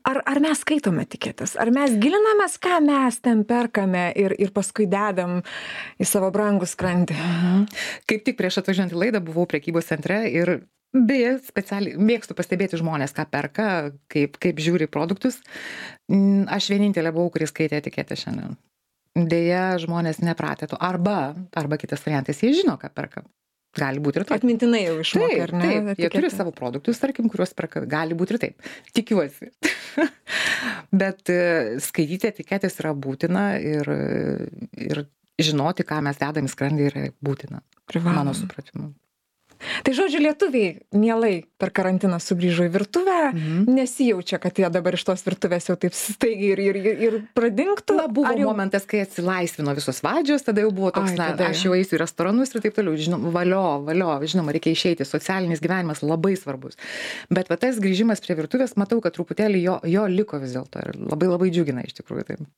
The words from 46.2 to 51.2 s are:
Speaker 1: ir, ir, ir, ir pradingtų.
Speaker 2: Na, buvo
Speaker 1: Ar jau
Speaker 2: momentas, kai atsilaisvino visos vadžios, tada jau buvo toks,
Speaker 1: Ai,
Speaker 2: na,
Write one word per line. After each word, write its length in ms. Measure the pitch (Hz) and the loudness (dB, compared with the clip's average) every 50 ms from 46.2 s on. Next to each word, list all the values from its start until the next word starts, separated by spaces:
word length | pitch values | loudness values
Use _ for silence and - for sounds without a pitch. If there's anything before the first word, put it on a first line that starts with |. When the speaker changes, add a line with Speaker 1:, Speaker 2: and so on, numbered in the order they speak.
| - 233 226 190 196 202 | 0 0 0 2 2 2
Speaker 1:
ir, 80 | 190 180 | 2 2
ir, 180 | 196 196 190 196 | 2 0 0 2
ir, 160 | 185 208 220 135 214 | 0 0 0 2 2
ir 80 | 226 214 226 214 - _ | 2 0 0 -6 -2 _
pradingtų. 600 | 247 226 233 202 202 302 370 403 403 - - - | 0 0 2 2 2 0 0 0 -2 0 0 2
Speaker 2:
Na, 140 | 311 320 294 | 2 2 0
buvo 160 | 214 254 294 | 0 2 2
Speaker 1:
Ar 80 | 262 254 233 | 2 2 2
jau 80 | - 214 | 2 0
Speaker 2:
momentas, 320 | 220 208 196 196 196 196 196 - | 2 0 -2 0 0 -2 -2 0
kai 140 | - 214 196 | -2 -2 -2
atsilaisvino 640 | 196 - - 175 180 190 185 175 165 - - 151 143 143 | -2 -4 -2 -2 0 0 0 -2 -2 -4 -4 -2 -2 -2
visos 260 | 143 143 - - - - | -2 -4 -4 -6 -2 -2
vadžios, 400 | 151 214 311 339 269 294 277 277 | 0 0 0 2 2 0 0 2
tada 220 | - 220 208 208 | 0 2 2 2
jau 60 | 220 196 | 2 0
buvo 160 | 185 190 185 | 0 -2 0
toks, 220 | 175 196 196 190 180 | 0 0 0 0 0
Speaker 1:
Ai, 40 | |
Speaker 2:
na, 120 | 170 | 0